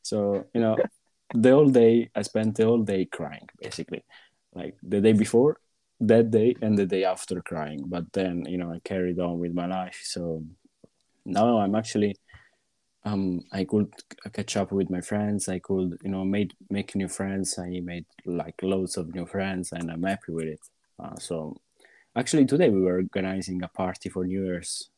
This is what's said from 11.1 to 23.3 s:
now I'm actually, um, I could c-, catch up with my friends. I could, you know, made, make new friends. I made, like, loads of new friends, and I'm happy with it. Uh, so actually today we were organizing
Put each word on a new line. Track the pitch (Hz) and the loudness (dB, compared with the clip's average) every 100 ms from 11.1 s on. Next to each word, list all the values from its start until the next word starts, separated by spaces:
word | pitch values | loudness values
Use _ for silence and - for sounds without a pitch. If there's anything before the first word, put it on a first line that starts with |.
| _ - | _ -4
now | 98 117 113 | 2 2 4
I'm | 98 | 2
actually, | 107 113 110 104 98 _ - _ _ _ _ _ _ | -2 -2 0 0 -2 _ -20 _ _ _ _ _ _
um, | 104 101 95 87 - | -6 -2 -2 -4 -6
I | 98 | -6
could | 92 107 104 - | 0 0 0 -6
c-, | - - 107 | -20 -16 -12
catch | - 101 104 | -8 -4 -4
up | 95 | -2
with | 98 92 | -2 -2
my | 90 | -4
friends. | - 104 104 104 - | -4 -4 -2 -2 -4
I | 92 | -8
could, | - 95 92 - | -2 -2 -2 -4
you | 95 | -6
know, | 95 | -4
made, | 92 101 92 - - | -2 0 -2 -6 -6
make | 101 101 98 | -6 -4 -4
new | 92 | -6
friends. | - 98 98 92 - | -6 -6 -4 -4 -6
I | 90 90 | -8 -8
made, | 87 87 - - | -8 -10 -14 -14
like, | - 87 82 - | -8 -6 -6 -6
loads | 95 95 92 - | -2 -2 -2 -6
of | 82 | -8
new | 92 82 | -8 -6
friends, | 98 98 92 90 | -4 -4 -6 -8
and | 87 82 | -8 -8
I'm | 82 | -4
happy | 92 98 - | -4 -4 -6
with | 82 80 | -6 -6
it. | 76 - _ _ - | -10 -18 _ _ -16
Uh, | - - | -16 -14
so | - 165 78 - _ _ _ _ _ 120 | -8 -6 -8 -14 _ _ _ _ _ -6
actually | 123 156 131 | 0 4 4
today | 143 165 | 6 4
we | 98 | 4
were | 92 92 | 2 2
organizing | 92 101 95 | -2 -2 -2